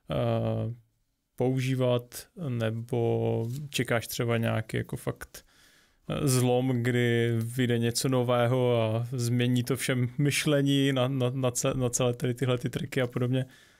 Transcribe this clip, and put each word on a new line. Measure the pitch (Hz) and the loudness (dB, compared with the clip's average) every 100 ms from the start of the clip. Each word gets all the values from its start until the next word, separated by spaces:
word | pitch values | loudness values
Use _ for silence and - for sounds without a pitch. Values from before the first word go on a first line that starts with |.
| - | -6
eh, | - 120 113 113 110 110 120 _ _ _ _ _ - | -2 0 0 0 -2 -4 -6 _ _ _ _ _ -2
používat, | 127 131 127 127 127 123 120 - - - 156 | 0 0 0 0 2 2 -2 -12 -16 -10 -6
nebo | 120 113 113 117 123 117 113 113 113 117 131 147 | -2 -2 -4 -4 0 0 2 0 -2 -4 -8 -6
čekáš | - 120 117 - | -4 0 -2 -2
třeba | - 120 117 | -4 0 0
nějaký | 113 110 - 120 | 0 -2 -2 -6
jako | 117 139 | -6 -6
fakt, | - 120 - - - _ - _ _ _ - | -8 -8 -14 -18 -20 _ -20 _ _ _ -8
eh, | - 147 | -2 0
zlom, | 127 123 123 131 123 | 2 2 2 2 0
kdy | 120 123 120 117 117 117 | 0 2 2 2 2 0
vyjde | 113 123 120 120 | -2 0 2 2
něco | 117 113 139 | 0 0 0
nového | 127 120 120 120 127 123 120 | 2 2 2 2 2 2 2
a | 110 113 120 | 2 0 -2
změní | 131 120 123 123 123 | -4 0 2 2 2
to | 120 127 | 0 -2
všem | - 127 123 123 | 0 0 -2 0
myšlení | 143 139 156 143 139 139 139 | 0 2 2 2 4 2 2
na, | 135 127 | 2 0
na, | 135 123 | 0 -2
na | 135 127 | 0 -2
ce-, | 123 139 131 | 0 -2 0
na | 123 | 0
celé | 120 123 | 0 0
tady | 120 127 | 0 -2
tyhle | 120 127 123 | 0 0 0
ty | 123 | -2
triky | - - 135 | -4 -4 -2
a | 123 | -2
podobně? | 123 123 131 131 - - | 0 0 0 -2 -10 -20